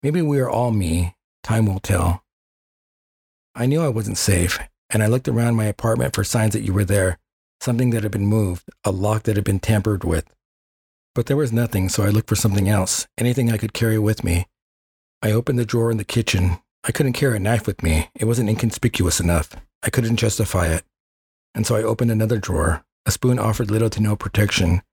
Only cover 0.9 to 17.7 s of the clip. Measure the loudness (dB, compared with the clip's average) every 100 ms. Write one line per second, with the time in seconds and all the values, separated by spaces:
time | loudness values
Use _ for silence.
0.9 | 0 -2 -6 _ _ -2 0 2 0 -2
1.9 | 0 0 -2 _ _ _ _ _ _ _
2.9 | _ _ _ _ _ _ -2 0 2 0
3.9 | -2 -4 -2 2 2 2 -2 -8 _ _
4.9 | 0 2 2 0 0 2 2 0 -2 -2
5.9 | 0 0 -2 0 2 2 0 -2 0 2
6.9 | 2 0 -2 _ _ _ _ -4 0 2
7.9 | 0 -2 -2 2 2 0 -4 -10 -6 -4
8.9 | 0 0 0 0 -2 0 -2 2 0 2
9.9 | -2 0 -2 -4 _ _ _ _ _ _
10.9 | _ _ -6 -2 0 0 0 0 0 -2
11.9 | 0 2 0 0 0 2 2 2 0 0
12.9 | -4 -6 -4 -2 2 0 0 -4 -2 0
13.9 | 2 0 0 0 0 -2 _ _ _ _
14.9 | _ _ _ 0 0 0 -2 0 0 0
15.9 | -2 -2 -2 0 2 0 0 _ _ -8
16.9 | -2 -2 0 0 0 0 0 -2